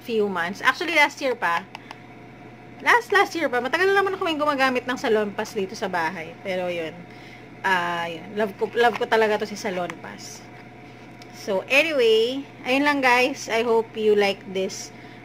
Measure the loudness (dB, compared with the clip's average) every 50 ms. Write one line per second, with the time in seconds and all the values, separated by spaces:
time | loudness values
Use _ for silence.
0 | -8 -4 0 0 0 0 0 -2 -4 -4 -4 0 2 2 2 2 -2 0 4 4
1 | 4 4 2 -2 -4 -4 -2 0 0 0 0 0 -4 -6 -16 -18 -18 -18 -20 -20
2 | -20 -20 -20 -20 -20 -20 -20 -20 -20 -20 -20 -20 -20 -20 -16 -4 2 4 4 4
3 | 4 4 4 4 4 4 0 -2 -2 0 0 0 -2 0 0 2 2 4 4 4
4 | 2 0 -2 -2 -2 -2 0 0 0 0 2 2 2 2 2 0 -2 -4 -6 -2
5 | 0 2 2 2 2 0 -4 -6 -6 -6 -4 -6 -6 -6 -6 -6 -6 -4 -2 -2
6 | -2 -2 -4 -6 -12 -12 -14 -12 -8 -6 -4 -4 -2 -4 -4 -4 -6 -8 -8 -12
7 | -18 -18 -20 -20 -20 -20 -20 -20 -20 -20 -16 -4 0 2 2 2 2 0 -2 -4
8 | -4 -6 -8 -10 -12 -10 -4 -2 -2 -2 -2 -4 -6 -4 2 4 4 4 4 2
9 | -2 2 2 4 4 4 2 0 -2 -4 -8 -8 -6 -4 -4 -4 -4 -6 -8 -12
10 | -14 -16 -16 -16 -16 -18 -18 -18 -18 -20 -20 -20 -20 -20 -20 -20 -20 -20 -20 -20
11 | -20 -20 -20 -20 -20 -20 -18 -14 -6 -2 -2 -2 0 2 2 2 2 2 2 4
12 | 4 6 6 4 4 2 0 -4 -8 -10 -14 -12 -4 0 0 2 2 2 2 2
13 | 4 4 4 4 4 2 0 -4 -6 -2 -2 0 2 2 2 2 2 0 -4 0
14 | 2 4 4 4 4 2 0 -4 -8 -8 -4 -4 -4 -4 -6 -10 -14 -14 -16 -18
15 | -20 -18 -20 -20